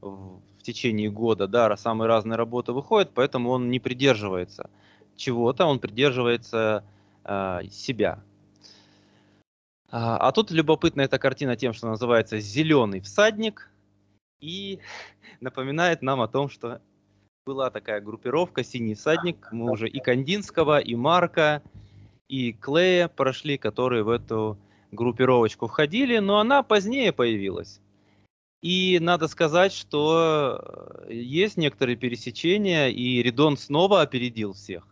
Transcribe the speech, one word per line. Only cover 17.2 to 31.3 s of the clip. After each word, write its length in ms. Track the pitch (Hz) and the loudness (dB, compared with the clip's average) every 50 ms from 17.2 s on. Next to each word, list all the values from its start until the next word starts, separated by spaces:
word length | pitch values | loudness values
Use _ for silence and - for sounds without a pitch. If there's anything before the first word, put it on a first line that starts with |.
| _ _ _ _ _ | _ _ _ _ _
была 260 | 135 135 135 135 127 | -12 -6 -4 -4 -4
такая 300 | - 107 - - 107 104 | -4 -8 -8 -6 -8 -8
группировка 600 | 101 104 107 110 _ 123 123 156 180 175 _ - 123 | -8 -10 -14 -10 _ -4 -2 -2 -2 -2 _ -6 -6
«Синий 300 | - - 127 117 110 107 | -6 -6 -6 -4 -4 -6
всадник». 540 | 107 - 151 160 175 185 175 165 - - - 110 | -4 0 0 0 0 0 -4 -6 -8 -14 -14 -10
Мы 180 | 117 117 117 113 | -8 -4 -4 -4
уже 160 | 104 113 117 | -4 -4 -6
и 100 | - 135 | -8 -6
Кандинского, 760 | - - 123 127 135 135 185 208 196 - - - 156 143 151 147 | -2 0 0 0 0 -2 -2 -4 -4 -6 -2 0 2 4 4 2
и 140 | - - 117 | 2 0 -4
Марка, 680 | 117 123 147 165 180 175 165 - - 156 151 151 147 _ - _ - - - _ - - - _ _ _ _ | -2 0 2 4 4 2 2 2 2 2 2 2 0 _ -14 _ -20 -20 -20 _ -20 -20 -20 _ _ _ _
и 240 | 139 135 127 117 110 | -6 -4 -4 -4 -4
Клея 560 | - - - 139 160 180 185 180 175 175 165 | -6 -8 -2 2 2 4 4 4 2 2 0
прошли, 500 | _ - 139 131 127 - - 151 143 135 | _ 0 0 0 0 -2 -4 -6 -6 -2
которые 460 | - 110 107 - 127 127 123 117 107 | -4 -4 -2 0 0 0 2 0 2
в 40 | 107 | 0
эту 480 | 117 117 - - 113 110 107 107 107 104 _ _ _ _ _ _ - | 0 -2 -2 -4 -4 -2 -2 -4 -4 -8 _ _ _ _ _ _ -8
группировочку 760 | 104 120 123 117 117 131 127 127 123 117 110 - _ - | -2 -2 -2 0 2 4 4 6 6 4 2 0 _ -8
входили, 520 | 113 - - 151 147 165 233 277 254 240 226 | -6 0 0 0 0 2 -2 0 2 2 0
но 200 | 202 196 202 208 | 2 2 2 2
она 240 | 214 233 277 285 269 | 4 4 2 2 4
позднее 500 | _ 214 208 185 208 247 277 254 196 - | _ 2 2 2 0 -2 0 0 0 2
появилась. 680 | - 123 120 113 104 98 98 92 90 87 - - _ _ _ _ _ _ _ _ _ _ _ _ _ _ _ _ _ - | 2 0 0 0 -2 -4 -4 -6 -8 -10 -14 -18 _ _ _ _ _ _ _ _ _ _ _ _ _ _ _ _ _ -4
И 360 | 170 180 185 185 185 180 175 | -2 0 0 2 4 4 4
надо 260 | 165 170 175 170 160 | 4 4 2 2 2
сказать, 460 | 151 - - 170 156 147 175 185 196 185 | -4 0 0 0 2 4 4 4 4 2
что, 1300 | - - _ - 147 147 156 160 165 165 160 156 151 147 131 - - 50 - - 50 50 - - - 50 - | -4 -12 _ -2 0 2 4 4 4 4 4 2 2 0 -2 -4 -6 -10 -14 -16 -18 -18 -18 -20 -20 -16 -12
э, 40 | 113 | -10
есть 440 | 117 120 123 | -10 -10 -4